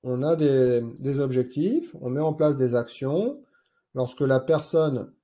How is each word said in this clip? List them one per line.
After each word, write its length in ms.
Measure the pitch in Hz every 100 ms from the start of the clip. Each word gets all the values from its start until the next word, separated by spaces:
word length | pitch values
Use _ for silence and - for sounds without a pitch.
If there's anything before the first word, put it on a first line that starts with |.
On 200 | 127 123
a 140 | 143 165
des, 460 | 151 135 127 120 117 -
des 200 | 131 139
objectifs, 760 | 135 127 127 - 175 302 - -
on 80 | 123
met 100 | 135
en 140 | 160
place 240 | 156 151 135
des 160 | 127
actions. 680 | 120 117 - 135 160 233 - - _ _ _ _
Lorsque 260 | 127 123 -
la 180 | 139 131
personne 760 | 131 156 151 165 156 127 - _